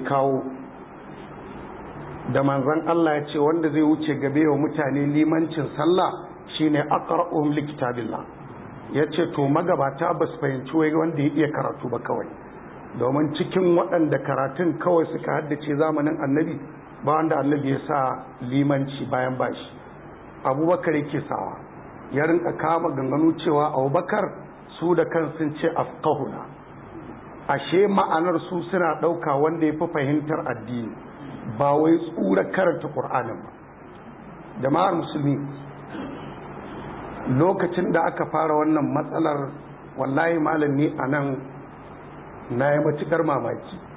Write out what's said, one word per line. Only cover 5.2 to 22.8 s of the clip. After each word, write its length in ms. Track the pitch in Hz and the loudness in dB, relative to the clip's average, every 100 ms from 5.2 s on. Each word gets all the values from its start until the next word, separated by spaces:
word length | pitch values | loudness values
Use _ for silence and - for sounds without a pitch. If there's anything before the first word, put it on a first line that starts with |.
| 156 160 165 156 131 - | 4 4 2 -2 -4 0
sallah 340 | 156 185 170 - - - - - | 2 4 2 0 -10 -16 -10 0
shine 200 | 156 147 | 2 4
aqra'uhum 720 | 151 170 - 165 - 165 147 | 2 0 2 0 2 2 2
li 80 | 147 147 | 0 -2
kitabillah. 580 | - 127 120 113 - - - - - - - - | -2 -2 -2 -4 -6 -8 -14 -16 -14 -14 -14 -4
Ya 120 | 131 156 | 0 0
ce 200 | 151 165 | 0 -2
to 80 | - 139 | 2 2
magabata 640 | 151 180 160 135 143 170 160 | 4 4 2 2 0 0 0
ba 80 | 160 | -2
su 120 | - | -2
fahimci 340 | 139 131 131 | -4 -4 -2
wai 180 | 160 156 | 2 2
wanda 260 | 160 160 147 | 2 0 2
ya 80 | 143 | 2
iya 140 | 143 147 | 2 2
karatu 400 | - 123 - 123 | 0 -4 -4 -4
ba 80 | 117 | -4
kawai. 280 | - 120 - - - - - - - - | -4 -4 -6 -12 -16 -16 -16 -16 -10 -2
Domin 360 | 123 143 156 | 0 2 2
cikin 400 | 143 - 185 180 175 | 0 0 2 4 4
waɗanda 420 | 175 175 151 143 | 4 2 4 2
karatun 600 | - 135 135 180 175 143 | 0 0 0 0 0 0
kawai 280 | 185 170 160 | 4 4 4
suka 200 | 160 156 | -2 -2
haddace 420 | 147 151 147 151 143 | -2 -2 -4 0 2
zamanin 420 | 156 151 147 156 | 2 2 0 0
Annabi, 360 | 139 143 165 156 - - - - | 2 2 2 -4 -10 -16 -18 -4
ba 80 | 143 | 2
wanda 220 | 156 160 151 | 2 4 2
Annabi 340 | 135 147 135 | 2 2 2
ya 80 | 139 - | 0 0
sa 380 | 147 131 117 - - | 0 0 -2 -8 -12
limanci 640 | 123 135 143 139 143 - 120 | -2 2 4 4 0 -4 -2
bayan 260 | 127 127 127 | 0 0 0
bashi. 340 | 120 - - - - - - - - - | -2 -4 -12 -16 -18 -18 -18 -18 -18 -6
Abubakar 500 | 131 139 165 180 175 | -2 2 2 2 2
yake 260 | 151 139 143 - | 0 0 -4 -4
sawa. 280 | 110 95 - - - - - - | -4 -6 -8 -14 -16 -16 -16 -4
Ya 120 | 131 160 | 0 4
rinka 260 | 170 - | 4 2
kama 380 | - 156 170 | 0 0 2